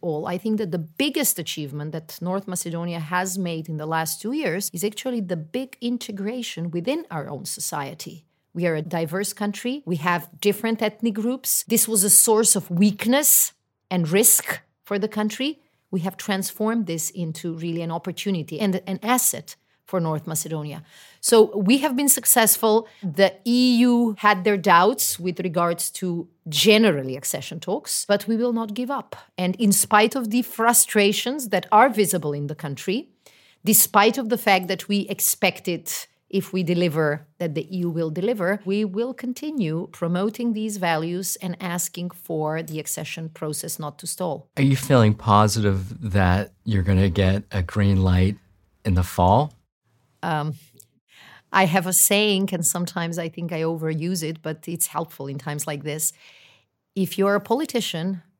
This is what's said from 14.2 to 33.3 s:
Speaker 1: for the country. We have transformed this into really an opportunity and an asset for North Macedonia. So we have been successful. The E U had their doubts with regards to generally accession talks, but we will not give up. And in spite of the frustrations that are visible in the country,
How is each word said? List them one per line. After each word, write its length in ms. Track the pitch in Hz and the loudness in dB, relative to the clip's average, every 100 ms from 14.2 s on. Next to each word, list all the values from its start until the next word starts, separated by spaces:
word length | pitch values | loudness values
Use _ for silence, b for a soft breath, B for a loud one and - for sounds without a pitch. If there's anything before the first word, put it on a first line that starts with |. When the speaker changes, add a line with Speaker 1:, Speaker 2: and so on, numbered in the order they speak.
| 220 - - - _ _ | 4 2 0 -8 _ _
Speaker 1:
for 160 | - 202 | -6 -4
the 80 | 214 | -4
country. 540 | 214 214 214 269 311 _ _ - | -2 -4 -2 -6 -6 _ _ -6
We 120 | 190 | -4
have 160 | 180 185 | -4 -6
transformed 680 | - 196 - - 214 233 180 | -4 -4 -4 -4 -2 -2 -2
this 240 | 165 - | -4 -6
into 420 | 190 165 160 175 | -6 -8 -6 -8
really 280 | 160 170 165 | -6 -6 -6
an 100 | 170 | -4
opportunity 680 | 165 185 - 202 185 147 151 | -6 -8 -6 -4 -4 -4 -4
and 220 | 208 180 190 | -2 -2 -4
an 120 | 190 | -6
asset 540 | 214 254 - - 156 - _ _ - | 0 0 0 -2 -10 -20 _ _ -6
for 160 | 190 | -2
North 260 | 160 156 156 | -2 -4 -4
Macedonia. 560 | 160 156 160 151 143 B B B B | -6 -6 -8 -8 -12 B B B B
So 340 | - 233 214 208 | 4 6 6 4
we 220 | 196 269 | 4 4
have 180 | 294 247 | 2 0
been 140 | 285 | 2
successful. 800 | - - 247 220 - 226 214 220 B | 2 4 4 6 4 4 4 2 B
The 320 | 185 151 190 190 233 | -6 4 4 4 0
E 320 | 240 254 233 | 4 6 6
U 380 | 247 240 233 202 | 6 4 2 2
had 260 | 208 196 | 2 4
their 140 | 196 202 | 2 2
doubts 600 | 190 170 196 269 - - | 6 6 6 2 -4 -4
with 220 | 175 175 | -6 -4
regards 500 | 185 165 170 170 - | -4 0 0 -2 -6
to 360 | - 185 170 - _ 165 | -6 -6 -6 -8 _ -6
generally 640 | 147 214 214 220 143 131 131 | 2 6 8 8 4 -2 -6
accession 460 | - 143 - 143 | -6 -6 -6 -10
talks, 440 | - 240 - - - | -6 -6 -4 -6 0
but 220 | 202 202 | 0 0
we 80 | 226 | -2
will 160 | 247 | 0
not 220 | 233 220 | -2 -4
give 180 | 208 247 | -6 -6
up. 240 | 277 - - - - | -6 -8 -16 -16 -4
And 180 | 180 185 | -2 2
in 160 | 220 | 2
spite 420 | 196 - 208 220 | 2 4 6 6
of 160 | 262 233 | 2 -2
the 120 | 233 | -2
frustrations 1080 | 233 - 226 233 - 214 202 - 240 294 240 | -2 0 2 4 4 4 4 2 -2 -4 -2
that 180 | 185 - | -2 4
are 160 | 214 262 | 6 6
visible 460 | 214 185 180 147 | 6 2 2 -2
in 140 | 143 147 | -4 -6
the 80 | 156 | -6
country, 520 | 147 135 - 220 339 _ b | -8 -8 -4 -4 -6 _ b